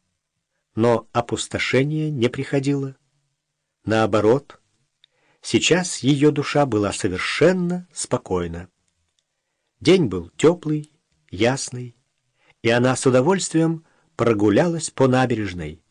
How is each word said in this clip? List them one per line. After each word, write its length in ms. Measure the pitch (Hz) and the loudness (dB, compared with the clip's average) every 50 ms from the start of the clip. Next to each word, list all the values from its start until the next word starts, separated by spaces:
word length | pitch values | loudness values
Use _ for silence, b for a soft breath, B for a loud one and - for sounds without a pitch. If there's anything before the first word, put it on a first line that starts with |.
| _ _ _ _ _ _ _ _ _ _ _ _ _ _ _ | _ _ _ _ _ _ _ _ _ _ _ _ _ _ _
Но 320 | 107 113 120 117 110 - _ | 0 2 2 2 2 -2 _
опустошение 1000 | - 123 117 - 113 - - - - 95 - - - 127 139 147 156 156 156 151 | -4 -4 -2 -2 -6 -6 -6 -8 -6 -6 -2 0 0 0 0 0 -2 -4 -4 -4
не 160 | 151 123 113 | -2 0 -2
приходило. 680 | - - 135 135 - 143 139 131 143 139 139 135 135 135 _ _ _ _ _ _ _ _ _ _ _ _ _ _ _ _ _ _ | -2 -2 -4 -6 -4 -4 -2 0 0 -2 -2 -4 -8 -10 _ _ _ _ _ _ _ _ _ _ _ _ _ _ _ _ _ _
Наоборот, 760 | 101 110 110 110 101 107 107 101 107 123 147 - - - _ _ _ _ _ _ _ _ _ _ _ _ _ _ _ _ _ | 0 2 2 2 2 2 2 4 4 4 2 0 -6 -18 _ _ _ _ _ _ _ _ _ _ _ _ _ _ _ _ _
сейчас 580 | - - - 107 - - - 180 175 - - - | -8 -2 -2 0 2 2 0 0 0 -4 -8 -4
ее 300 | 123 135 147 135 143 151 | 0 0 2 4 2 2
душа 340 | 139 147 139 - - 147 143 | 2 0 -4 -2 0 0 0
была 280 | 131 110 104 101 95 - | 2 0 0 0 -2 -2
совершенно 920 | - - 95 90 90 - - - - 147 175 185 185 175 175 180 180 180 _ | -4 -4 -4 -4 -4 -6 -6 0 2 2 2 2 2 -2 -2 -4 -6 -8 _
спокойна. 760 | _ - - - - - - - 92 90 87 85 82 85 92 - _ _ _ _ _ _ _ _ _ _ _ _ _ _ _ _ _ _ _ _ _ _ | _ -12 -6 -6 -6 -6 -4 -4 -4 -4 -4 -4 -8 -10 -14 -16 _ _ _ _ _ _ _ _ _ _ _ _ _ _ _ _ _ _ _ _ _ _
День 260 | - - 185 190 156 | 2 4 4 4 2
был 240 | 101 95 90 85 - _ | 0 -2 -6 -8 -10 _
теплый, 540 | - - 156 175 170 - 151 151 151 147 - _ _ _ _ _ _ _ _ | 2 2 2 2 2 -2 -4 -4 -4 -6 -10 _ _ _ _ _ _ _ _
ясный, 640 | - 90 113 120 135 - - - 127 123 123 120 - _ _ _ _ _ _ _ _ _ _ _ _ _ | -4 -2 0 0 0 -2 -6 -10 -12 -12 -14 -16 -18 _ _ _ _ _ _ _ _ _ _ _ _ _
и 80 | - 113 | -2 0
она 260 | 117 123 123 131 127 | 2 2 2 2 0
с 120 | - - | 2 2
удовольствием 760 | 135 123 127 131 165 196 180 - - - 160 165 165 165 160 - _ _ _ _ _ _ | 2 4 4 4 2 0 0 -2 -2 0 0 0 0 -2 -4 -8 _ _ _ _ _ _
прогулялась 760 | - 120 117 113 101 101 107 98 123 175 175 165 160 - - | -2 0 2 2 4 4 4 4 4 2 2 -2 -4 -6 -10
по 160 | - - 135 | -2 0 2
набережной. 720 | 131 127 127 127 120 120 107 104 95 87 90 80 76 78 - _ _ | 2 4 2 2 0 -2 -4 -4 -6 -8 -8 -10 -12 -12 -16 _ _